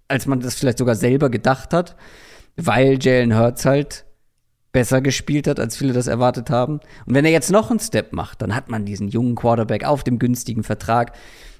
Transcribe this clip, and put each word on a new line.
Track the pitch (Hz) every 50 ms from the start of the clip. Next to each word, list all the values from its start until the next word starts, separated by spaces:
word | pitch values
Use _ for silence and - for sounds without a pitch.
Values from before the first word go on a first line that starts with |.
| _ -
als | 135 131 -
man | 139 135 127
das | 123 123 -
vielleicht | - 143 131 120 -
sogar | 127 120 113
selber | 98 120 123 131 139 151 131
gedacht | 110 104 - 123 139 - - - 175
hat, | 170 180 - - - - - - - - - - - - _ _
weil | - 165 120 107 123 131 135 135 135
Jalen | 135 131 127 127 123 117 110 113
Hurts | 117 120 120 - -
halt | 131 139 143 143 - - - - - - _ _ _ _ _ _ _ _ _ _ _
besser | - 127 120 - 135 131
gespielt | 135 139 127 - - - 143 147 139
hat, | - - -
als | - 120 -
viele | - 139 135
das | 123 123 120
erwartet | - - 117 123 123 - 135 113 -
haben. | 123 120 127 147 151 147 - - - - -
Und | - 123
wenn | 139 147
er | 160
jetzt | 165 160 - -
noch | 180 214 214 -
einen | 240 214
Step | - - - 110 - - -
macht, | 90 - - - -
dann | - - 107
hat | 135 - -
man | 117 107 101
diesen | 101 104 95 104 98
jungen | 107 113 127 120 117
Quarterback | - - 120 117 117 110 113 110 104 -
auf | 143 147 135
dem | - 123 120 113
günstigen | 127 123 123 - - - 113 117
Vertrag. | 104 - 107 - - - 113 120 120 - - - - - - - - - - -